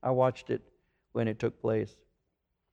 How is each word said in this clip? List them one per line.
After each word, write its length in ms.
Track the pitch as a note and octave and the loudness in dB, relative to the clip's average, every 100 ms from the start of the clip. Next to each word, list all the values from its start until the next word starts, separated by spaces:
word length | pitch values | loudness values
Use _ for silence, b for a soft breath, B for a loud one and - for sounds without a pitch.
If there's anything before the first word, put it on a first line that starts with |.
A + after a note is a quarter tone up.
I 80 | B2 | -2
watched 400 | B2+ B2+ B2 - | 4 2 2 -6
it 120 | A#2 - _ _ _ _ | -6 -6 _ _ _ _
when 160 | A#2 A2+ | -2 -2
it 100 | A2 | 0
took 220 | A#2 - | -4 -2
place. 360 | A#2 A2 G#2+ - _ _ _ _ _ _ _ | -2 -2 -2 -10 _ _ _ _ _ _ _